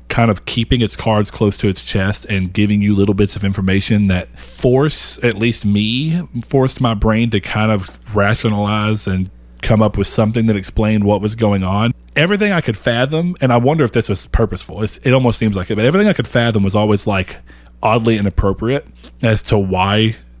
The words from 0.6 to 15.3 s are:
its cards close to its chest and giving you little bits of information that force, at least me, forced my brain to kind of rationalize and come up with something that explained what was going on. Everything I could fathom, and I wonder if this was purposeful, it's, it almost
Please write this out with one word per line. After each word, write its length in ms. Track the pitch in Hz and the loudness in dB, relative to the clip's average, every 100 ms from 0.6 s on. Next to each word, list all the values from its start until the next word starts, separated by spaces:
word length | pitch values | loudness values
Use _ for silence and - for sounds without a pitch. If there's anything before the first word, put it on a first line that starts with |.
| 113 127 | 0 0
its 140 | 110 | 0
cards 380 | - 113 107 104 | -2 0 0 0
close 260 | - 107 - | 0 -2 0
to 100 | 104 | -2
its 140 | 92 | -4
chest 420 | - 101 95 104 - | -4 -2 -2 -4 -4
and 260 | 101 92 | -4 -2
giving 280 | 92 104 104 | 0 0 2
you 140 | 101 | 2
little 180 | 98 101 | 2 2
bits 220 | 98 104 | 2 0
of 100 | - | 0
information 640 | 101 98 95 98 - 107 101 | -4 -2 0 0 2 2 2
that 220 | 90 - - | 0 -4 -14
force, 800 | - - 131 131 151 - - - | -20 -2 2 2 2 -2 -8 -2
at 100 | 120 | -2
least 300 | 101 117 110 | 0 -2 -2
me, 580 | 104 104 107 123 160 170 165 120 - | 0 0 0 -2 -2 -4 -4 -10 -2
forced 340 | 135 131 - | 0 0 0
my 140 | 127 | 0
brain 340 | 107 110 110 117 | 2 2 2 2
to 120 | 107 | -2
kind 320 | - 107 107 | -2 -2 0
of 260 | 107 92 - - 104 | 0 -4 -14 -6 0
rationalize 920 | 101 113 113 104 101 107 104 107 - | 2 2 0 -2 -2 -2 -2 -2 -2
and 200 | 92 92 - - - | -2 -4 -8 -20 -6
come 200 | - 107 | 0 2
up 160 | 107 101 | 2 0
with 80 | 98 | -2
something 400 | - 107 117 113 | 0 0 0 0
that 80 | |
explained 480 | 101 92 - 107 110 | 0 -2 -2 0 2
what 160 | 104 104 | 2 0
was 140 | 107 | 0
going 300 | 113 110 101 | 0 0 0
on. 280 | 92 98 117 - - | 0 0 0 -4 -6
Everything 380 | - 170 202 208 | 0 0 2 0
I 80 | 175 | 0
could 160 | - 107 | -2 -2
fathom, 580 | - 117 135 156 175 180 | -2 0 0 -2 -4 -2
and 120 | 131 | 2
I 40 | 120 | 2
wonder 260 | 120 160 | 2 2
if 80 | 127 | 2
this 160 | 117 - | 0 -2
was 200 | 95 - | -4 -2
purposeful, 540 | - 110 92 - - | 0 0 -4 -10 -8
it's, 140 | 107 - | -6 -4
it 140 | 131 | 0
almost 260 | 131 123 | 2 2